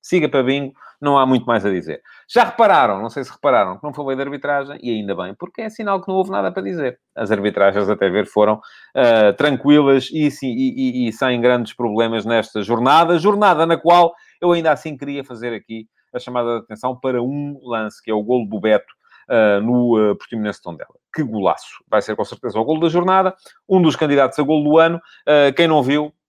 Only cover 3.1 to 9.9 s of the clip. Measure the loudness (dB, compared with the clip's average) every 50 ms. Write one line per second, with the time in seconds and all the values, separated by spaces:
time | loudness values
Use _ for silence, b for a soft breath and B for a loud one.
3.1 | -8 -10 -12 -12 -14 _ 0 2 2 2 2 0 -4 -10 -12 -12 -10 -8 -6 -6
4.1 | -6 -6 -6 -8 -8 -10 -6 -4 -4 -4 -4 -8 -12 -12 -6 -6 -4 -4 -4 -6
5.1 | -6 -6 -8 -10 -10 _ -16 -16 _ -12 -12 -12 -10 -10 -6 -4 -4 -4 -4 -4
6.1 | -2 -2 -2 -2 -2 -4 -4 -4 -4 -6 -8 -6 -6 -6 -6 -8 -8 _ _ _
7.1 | _ -10 -4 -4 -2 -2 -2 -4 0 2 2 2 2 2 -2 -2 0 0 0 0
8.1 | 0 -2 -4 -2 0 2 2 2 2 -2 B B B B B B B 2 4 4
9.1 | 4 6 4 4 4 2 0 0 0 0 2 4 4 6 6 4